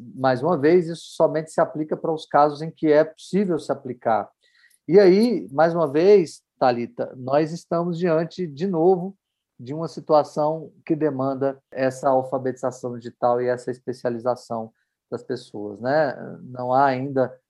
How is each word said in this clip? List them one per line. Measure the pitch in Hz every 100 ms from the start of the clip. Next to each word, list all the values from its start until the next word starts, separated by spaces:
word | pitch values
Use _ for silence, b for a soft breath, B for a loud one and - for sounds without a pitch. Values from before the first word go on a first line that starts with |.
| 117
mais | 127 131 127
uma | 147 170
vez, | 147 180 165
isso | 165 - -
somente | 160 147 160
se | -
aplica | 160 - 156 170
para | 160
os | 156 -
casos | 147 151 143
em | 160
que | - 156
é | 147 156
possível | - - 185 202 160
se | -
aplicar. | 123 127 120 123 110 - _ b b b b -
E | 185
aí, | 190 190 240 196 92
mais | 139 170
uma | 170 151
vez, | 143 185 208 156 - _ -
Thalita, | 131 120 120 - 123 131
nós | 127 143 160
estamos | 170 - 170 175 165
diante, | 180 160 165 - 175
de | 139 196
novo, | 165 175 185 185 190 _ _ _ _
de | 120
uma | 151 165
situação | - 151 151 143 156 151 160 147 _ -
que | 156
demanda | 151 131 135 131 135 135 _
essa | - 131 131 147
alfabetização | 131 131 135 131 127 131 123 127 123
digital | 117 - 123 123
e | 123
essa | 123 127
especialização | 127 - 123 123 117 120 120 - 117 113 _ _ _ -
das | 120
pessoas, | - 123 - 104 104 101
né? | 123 151 143 90 87 85
Não | 123 123 123
há | 127 139
ainda | 127 139 131 123 - _